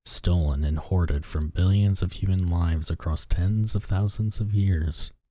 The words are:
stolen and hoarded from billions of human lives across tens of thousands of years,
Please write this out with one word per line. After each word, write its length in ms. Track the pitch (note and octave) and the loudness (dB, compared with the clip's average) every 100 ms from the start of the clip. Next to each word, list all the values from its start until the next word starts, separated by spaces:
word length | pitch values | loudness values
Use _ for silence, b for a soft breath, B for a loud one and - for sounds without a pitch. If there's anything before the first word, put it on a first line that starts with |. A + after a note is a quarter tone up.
| - | -6
stolen 580 | - - F2+ D2+ C#2 | -2 2 2 2 0
and 140 | D2 D#2 | 0 -2
hoarded 480 | - F#2 E2 D2 - | 0 0 2 0 -4
from 240 | D#2 D#2 | -4 -4
billions 540 | - F#2 G2+ G2+ F#2+ | 0 2 4 4 2
of 100 | F2+ | 0
human 320 | - F#2+ F#2+ F2+ | -2 0 0 0
lives 460 | E2+ E2+ E2 D#2+ | 0 0 0 -2
across 340 | D#2+ - D#2+ - | -4 -4 -4 0
tens 480 | - F#2 G#2+ G#2+ | 0 2 0 0
of 100 | G#2 | -2
thousands 560 | - F#2+ G2+ - G#2+ - | 0 0 0 -2 -4 -2
of 140 | G#2 | -2
years, 580 | G#2 G2 E2+ D#2 - - - _ | 0 2 2 0 -2 -4 -8 _